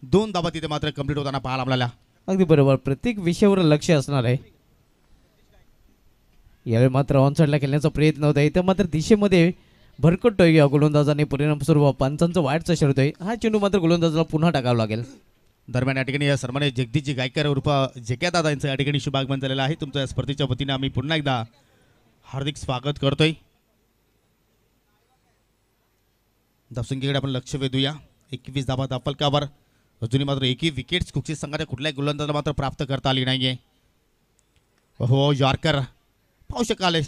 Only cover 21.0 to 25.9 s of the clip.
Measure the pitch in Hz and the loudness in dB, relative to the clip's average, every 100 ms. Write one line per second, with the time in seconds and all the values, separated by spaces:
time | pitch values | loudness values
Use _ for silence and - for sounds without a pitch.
21 | 135 160 143 127 113 _ _ _ _ _ | -4 -4 -2 -4 -4 _ _ _ _ _
22 | _ _ - 131 139 151 - 127 139 147 | _ _ -14 -8 -8 -8 -6 -6 -4 0
23 | 135 139 156 156 _ _ _ _ _ _ | 0 2 2 0 _ _ _ _ _ _
24 | _ _ _ _ _ _ _ _ _ _ | _ _ _ _ _ _ _ _ _ _
25 | _ _ _ _ _ _ _ _ _ | _ _ _ _ _ _ _ _ _